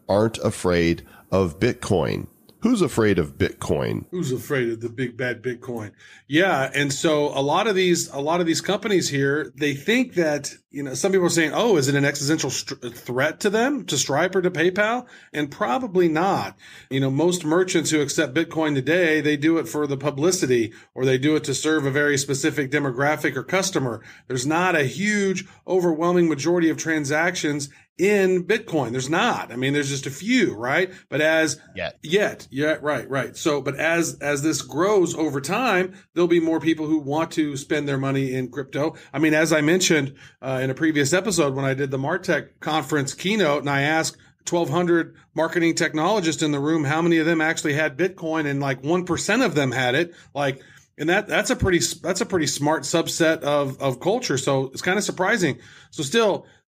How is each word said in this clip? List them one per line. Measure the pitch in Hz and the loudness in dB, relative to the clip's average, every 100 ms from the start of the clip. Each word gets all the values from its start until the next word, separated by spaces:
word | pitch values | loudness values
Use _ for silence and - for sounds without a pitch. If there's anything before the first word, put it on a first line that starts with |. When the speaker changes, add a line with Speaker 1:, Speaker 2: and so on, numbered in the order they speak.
| - | 0
Speaker 1:
aren't | 98 110 - | 2 2 0
afraid | 110 - 90 87 85 82 - - - | -4 -2 0 2 2 0 -4 -20 -2
of | 95 90 76 | 0 0 0
Bitcoin. | 120 - - 92 64 50 - _ _ _ | -2 0 0 0 0 -2 -8 _ _ _
Who's | 220 233 | 0 2
afraid | 147 - 107 90 | 2 2 2 2
of | 73 69 | 0 -2
Bitcoin? | 90 - - 76 58 53 - | -2 -2 -4 -2 -2 -4 -6
Speaker 2:
Who's | 180 135 | -6 -4
afraid | 120 107 139 117 | -4 -4 -2 -2
of | 113 | -4
the | 117 | -8
big | 113 123 117 | -6 -8 -6
bad | 123 113 | -8 -6
Bitcoin? | 123 117 - 117 104 - - - - | -8 -10 -10 -10 -12 -16 -20 -20 -2
Yeah. | 151 190 147 131 | 0 2 0 -2
And | 139 143 | 0 -2
so | 139 170 151 147 135 | 0 0 2 0 0
a | |
lot | 143 175 220 | 0 2 2
of | 190 | 2
these, | 180 175 - | 2 2 -2
a | 139 | -6
lot | 151 175 | -2 0
of | 165 | 0
these | 156 | 0
companies | - 202 220 180 131 | -2 -2 0 0 0
here, | 139 139 147 147 127 | 0 0 0 -4 -4
they | 147 | -2
think | 139 - 247 254 | -2 0 0 0
that, | 175 160 147 139 - _ | 0 0 0 -4 -14 _
you | 139 | -10
know, | 139 | -8
some | 127 196 | -2 2
people | 190 175 | 2 4
are | |
saying, | 165 156 | 2 2
"Oh, | 147 233 170 | 2 2 4
is | 135 | 4
it | 139 | 2
an | 139 | 2
existential | 139 139 156 143 | 0 0 0 -2
str-, | - - 143 | -6 -8 -10
threat | 120 - - 123 151 - | -12 -12 -4 0 0 0
to | 208 | 0
them, | 214 262 277 175 | 2 0 -2 -4
to | 147 | -2
Stripe | - 147 180 | 0 0 0
or | 190 | 0
to | 175 | 0
PayPal?" | 147 175 185 214 247 - - - | 0 0 2 0 -2 -6 -18 -10
And | 151 147 | -6 -6
probably | - 208 254 247 180 170 | -4 -2 -2 0 2 2
not. | 156 190 143 98 - - - - | 2 2 0 -4 -10 -20 -20 -4
You | 135 | 0
know, | 135 | 0
most | 139 175 175 | 2 2 2
merchants | 151 170 185 170 139 | 2 2 2 0 2
who | 156 | 0
accept | 139 - 143 | 0 0 0
Bitcoin | 143 160 160 156 139 | 0 -2 0 0 0
today, | 127 175 165 156 | 2 2 2 2
they | 147 147 | 2 2
do | 156 165 | 2 0
it | 127 | 0
for | 151 147 | -4 -2
the | 135 | -2
publicity | 147 139 170 180 135 123 107 - - - | -4 0 0 2 2 2 0 -6 -14 -2
or | |
they | 131 127 | 0 2
do | 147 151 | 2 2
it | |
to | 143 | 0
serve | 131 156 156 139 | -2 0 0 2
a | |
very | 143 147 139 | 2 2 2
specific | - 139 160 151 135 | 0 -2 0 -2 -2
demographic | 147 143 120 143 147 151 127 | 0 0 0 0 0 -2 -4
or | |
customer. | - 190 185 170 131 104 - - - | -2 -2 0 -2 -2 -6 -12 -18 -8
There's | 127 139 | -4 0
not | 160 185 160 | 0 2 2
a | 131 | 0
huge, | 139 208 208 196 185 - - - | -2 -2 0 0 -2 -8 -12 -2
overwhelming | 185 175 151 170 180 165 | 0 0 0 2 4 2
majority | 143 160 175 165 | 2 0 2 2
of | 143 | 0
transactions | 156 156 139 151 175 180 156 147 139 - _ - | -2 -2 0 0 0 -2 -2 -4 -6 -14 _ -2
in | 190 208 190 185 175 | 2 4 4 2 0
Bitcoin. | 233 - 160 120 | -2 -2 -2 -2
There's | 127 123 | -4 -2
not. | 175 233 123 87 | 0 0 -2 -6
I | 120 | -4
mean, | 131 | 0
there's | 143 139 | 0 -2
just | 139 143 | -4 -8
a | |
few, | - 202 254 147 104 | -8 0 2 2 0
right? | 123 156 185 - - | -2 0 -2 -6 -6
But | 139 | 0
as | 156 160 156 135 - 92 | 2 2 2 -2 -10 -8
Speaker 1:
Yet. | 82 - | -8 -8
Speaker 2:
Yet. | 156 190 170 - - | -2 0 0 -4 -10
Yeah, | 135 151 147 | -4 -2 -2
right, | 143 135 - | -2 -4 -4
right. | 135 117 - | -4 -6 -4
So, | 165 143 | -2 0
but | 135 139 | -2 -2
as, | 156 170 151 135 | 0 0 -2 -4
as | 143 143 | -4 0
this | 156 151 | 0 -2
grows | - 135 190 208 175 | -4 -2 2 2 2
over | 151 156 135 | 0 -2 -2
time, | 143 208 254 180 185 - _ 160 | -2 -2 2 2 0 -6 _ 0
there'll | 175 | 4
be | 175 | 4
more | 160 160 | 4 2
people | 160 156 151 | 0 0 0
who | 156 | 0
want | 139 151 165 | 0 -2 0
to | 165 151 139 | 0 -2 -2
spend | - 151 143 | -4 -2 0
their | 135 | -2
money | 135 135 135 | 0 0 0
in | 131 123 | -2 -4
crypto. | 143 131 135 156 - - | -6 -6 -4 -4 -4 -8
I | 139 | 0
mean, | 156 156 | 2 4
as | 160 | 4
I | 156 | 4
mentioned, | 147 185 180 156 135 - - _ | 4 4 4 2 0 -6 -20 _
uh, | 131 131 | -6 -2
in | 131 | -2
a | |
previous | 131 160 147 143 | -2 0 2 2
episode, | 180 214 170 143 | 2 0 0 0
when | 135 135 | 0 -2
I | 135 | -2
did | 139 | -4
the | 135 | -4
Martech | 139 185 185 147 - _ | -4 -4 -2 -2 -4 _
conference | 156 156 135 151 131 | -4 -4 -2 -2 -2
keynote | - 185 220 160 143 | -4 -2 2 2 0
and | 143 | 0
I | 139 | 0
asked | 143 160 160 - - _ - | 0 0 -2 -6 -20 _ -4
twelve | 175 151 | -2 0
hundred | 170 175 170 156 - _ 147 | 0 2 2 0 -8 _ -2
marketing | 160 170 165 165 | -2 2 0 2
technologists | 156 151 170 214 160 143 | 0 0 0 0 0 0
in | 156 | -2
the | 143 | 0
room, | 143 160 139 | 0 0 0
how | 160 | 2
many | 170 165 | 2 4
of | 156 | 4
them | 160 | 2
actually | 156 160 156 | 0 0 -2
had | 139 151 135 | 0 0 0
Bitcoin, | 185 185 165 160 147 | -4 -2 -4 -2 -2
and, | 139 | -2
like, | 139 135 | -2 -2
one | 139 180 180 | -2 -2 0
percent | 151 - 226 | -2 0 0
of | 233 | 2
them | 147 135 | 0 0
had | 123 127 | 0 2
it. | 135 175 - - | 0 -2 -6 -12
Like, | 139 139 135 - - _ - | -4 -4 -4 -12 -20 _ -4
and | 151 | 0
that, | 196 208 | 0 2
that's | 160 214 | 0 0
a | 247 | 0
pretty, | 185 170 - - | 2 2 0 -4
that's | 160 185 | -4 -4
a | 233 | -2
pretty | 185 139 | -2 -2
smart | 131 147 156 | 0 0 0
subset | 135 165 165 - 160 160 | 0 0 0 2 2 2
of, | 143 147 139 135 | 0 0 -2 -2
of | 139 123 | -4 -2
culture. | 170 240 247 135 | 0 0 0 -2
So | - 135 135 | 0 0 -2
it's | - | -4
kinda | 185 202 | -2 0
surprising. | 202 - 190 226 156 117 - - - | -2 -2 0 2 0 -2 -10 -20 -14
So | - | -10
still, | 135 233 214 151 - _ | -2 2 2 0 -6 _